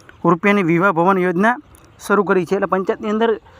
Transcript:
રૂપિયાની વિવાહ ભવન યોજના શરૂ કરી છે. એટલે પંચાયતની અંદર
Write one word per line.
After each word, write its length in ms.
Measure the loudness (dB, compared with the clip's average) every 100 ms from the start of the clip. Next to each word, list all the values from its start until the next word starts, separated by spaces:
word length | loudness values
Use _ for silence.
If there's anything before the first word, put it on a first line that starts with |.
| -20 -4 0
રૂપિયાની 380 | 0 2 2
વિવાહ 280 | 2 2 2
ભવન 260 | 2 2 2
યોજના 400 | 0 0 0 -2 -8 -20 -20 -14 -2
શરૂ 160 | 0
કરી 220 | 2 0 0
છે. 100 | -2
એટલે 100 | -2
પંચાયતની 440 | -2 -2 -4 -4
અંદર 300 | -2 -2 -2 -8 -20